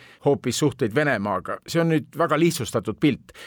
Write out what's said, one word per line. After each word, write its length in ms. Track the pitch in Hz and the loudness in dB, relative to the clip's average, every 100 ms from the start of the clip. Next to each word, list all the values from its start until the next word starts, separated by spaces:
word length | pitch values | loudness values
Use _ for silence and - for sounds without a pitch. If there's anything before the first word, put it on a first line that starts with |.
| - - | -20 -4
hoopis 360 | 147 143 127 - | 0 0 0 0
suhteid 300 | 147 - 113 | 0 0 -2
Venemaaga. 640 | 110 147 113 101 92 - 107 - | 0 0 0 0 -2 -4 -10 -4
See 140 | 165 | 0
on 60 | 165 | 2
nüüd 220 | 156 - | 0 -2
väga 240 | 143 165 151 | -2 0 2
lihtsustatud 600 | 170 - 110 117 110 101 | 2 0 -4 -4 -4 0
pilt. 300 | 151 113 - - | 0 0 -6 -20